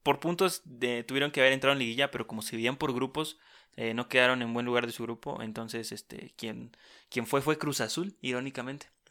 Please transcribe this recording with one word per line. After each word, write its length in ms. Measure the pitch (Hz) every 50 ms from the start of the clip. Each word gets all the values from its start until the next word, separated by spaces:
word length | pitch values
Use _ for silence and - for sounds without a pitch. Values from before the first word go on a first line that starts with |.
por 180 | - 139 139 -
puntos 420 | - 165 175 - 190 175 - - -
de, 380 | 143 127 120 123 123 120 120 113
tuvieron 260 | - 131 139 143 147
que 120 | - 143
haber 120 | 131 131 135
entrado 200 | 131 135 139 139
en 60 | 139
liguilla, 300 | 123 113 117 135 139 139
pero 160 | - 120 113
como 160 | - 113 110
se 140 | 107 - 123
vivían 220 | 113 113 123 135
por 160 | 135 156 143 123
grupos, 440 | 123 135 131 - 151 156 156 - _ _ _ - - _ _ _
eh, 180 | - 117 113 113
no 140 | 120 120
quedaron 340 | - 131 127 127 127 127 127
en 120 | 120 117 117
buen 120 | 120 123
lugar 200 | 123 120 120 120
de 60 | 117 117
su 100 | - 117
grupo. 380 | 117 117 113 - 143 - -
Entonces, 500 | 113 110 107 113 113 110 - 117 110 -
este, 420 | 120 107 - - - - - - _
quien, 340 | - - 110 110 120 120 120 - _ _ - - - _ -
quien 180 | - 123 117
fue, 140 | - 135 139
fue 160 | 135 156 156
Cruz 240 | 151 - 151 135 -
Azul, 340 | 117 110 - 160 180 202 - _
irónicamente. 680 | - 127 123 123 131 135 135 131 120 131 139 147 - _ _ _ _ _